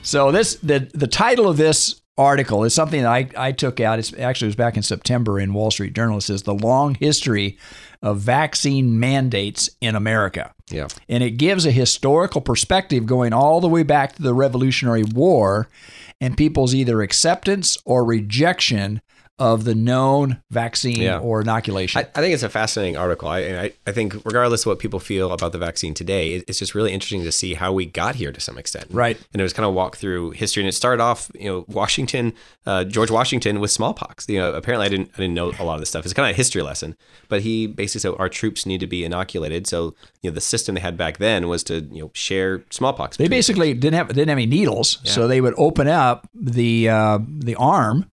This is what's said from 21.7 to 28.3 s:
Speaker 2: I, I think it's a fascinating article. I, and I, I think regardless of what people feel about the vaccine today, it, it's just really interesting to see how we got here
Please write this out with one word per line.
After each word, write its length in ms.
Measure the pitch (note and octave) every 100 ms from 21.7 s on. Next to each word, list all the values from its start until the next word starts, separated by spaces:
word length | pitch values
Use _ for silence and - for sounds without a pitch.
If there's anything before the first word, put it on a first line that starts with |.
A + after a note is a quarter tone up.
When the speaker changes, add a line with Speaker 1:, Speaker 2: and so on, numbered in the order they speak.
| F#2+ F#2 -
Speaker 2:
I, 80 | B2 C#3+
I 20 |
think 140 | F3
it's 80 | D3
a 60 | A2
fascinating 480 | G#2+ A2 - F#2 D2+
article. 320 | F2+ E2 D#2
I, 100 | F2
and 140 | E2 F2+
I, 160 | G#2 - -
I 60 |
think 220 | G#2 G#2+ G#2
regardless 380 | A2+ A#2 B2 A#2
of 80 | A2+
what 100 | F#2+
people 180 | G#2+ F#2+
feel 320 | - G2 F#2
about 220 | F2 F2
the 60 | E2+
vaccine 360 | E2+ - E2
today, 380 | D2+ F2 F#2+ D#2+
it, 120 | F2+ -
it's 100 | F#2+
just 160 | F#2+
really 180 | G#2 G#2+
interesting 300 | F#2+ - G2+
to 80 | E2
see 240 | - F#2
how 180 | E2+ F#2
we 140 | F#2+ E2+
got 300 | - G2 C3+
here 160 | D2